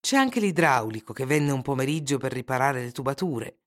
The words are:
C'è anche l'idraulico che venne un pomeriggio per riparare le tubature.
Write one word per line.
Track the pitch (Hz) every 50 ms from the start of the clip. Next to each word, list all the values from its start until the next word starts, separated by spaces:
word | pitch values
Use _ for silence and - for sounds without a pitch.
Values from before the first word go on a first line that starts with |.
C'è | _ - -
anche | 269 262 262 247 247
l'idraulico | 208 202 175 151 165 156 135 123 110 110 107 110 - - 113
che | - 135
venne | 131 143 151 147 143 139
un | 135 123
pomeriggio | - 139 131 131 135 151 160 151 135 143 131
per | 131 131 123
riparare | 127 120 - 131 127 131 139 139 127 123
le | 120
tubature. | 123 - 131 131 139 - 190 180 143 117 113 104 - _ _